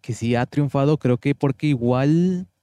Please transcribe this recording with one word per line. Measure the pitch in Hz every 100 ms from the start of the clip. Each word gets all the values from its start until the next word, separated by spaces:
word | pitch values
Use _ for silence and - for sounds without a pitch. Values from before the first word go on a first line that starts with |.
que | -
sí | 110 117 120
ha | 127
triunfado, | 147 143 139 139 156
creo | 127 123
que | 143
porque | - 139 - 151
igual, | 127 120 127 143 165 185 180 185 _